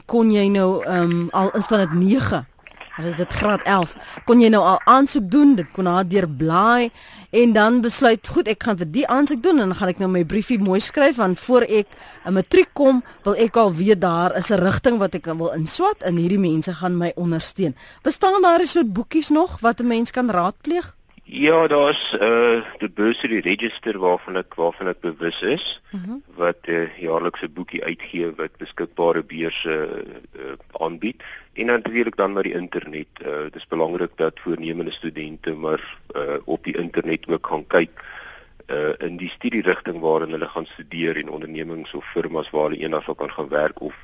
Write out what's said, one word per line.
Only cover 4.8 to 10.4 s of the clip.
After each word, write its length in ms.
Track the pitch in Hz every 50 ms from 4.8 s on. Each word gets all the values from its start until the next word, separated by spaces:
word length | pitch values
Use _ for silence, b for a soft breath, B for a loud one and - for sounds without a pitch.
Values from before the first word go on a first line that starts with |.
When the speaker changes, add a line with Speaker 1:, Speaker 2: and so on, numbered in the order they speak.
| -
Speaker 1:
aansoek 440 | - 247 262 277 269 - 294 202 175
doen, 240 | 190 294 294 285 269
dit 160 | 185 156 -
kon 120 | - - 190
daar 240 | 175 175 185 190 170
deur 200 | 185 202 180 160
blaai 600 | 143 127 156 160 165 180 202 226 240 247 240 233 - B B B B B 190 B
en 220 | B 226 240 240 214
dan 280 | 214 208 226 240 247
besluit, 460 | 220 233 - - 277 233 220 202 - -
"Goed, 200 | - 339 - 214
ek 160 | 214 - -
gaan 140 | 233 208 170
vir 140 | 175 151
die 160 | 156 247 302 -
aansoek 360 | 240 269 294 277 302 226 226
doen 160 | 370 349 277
en 80 | 214 185
dan 80 | 180
gaan 120 | - 208 180
ek 100 | 170 -
nou 100 | 196 185
my 160 | 185 180 170
briefie 340 | 151 190 220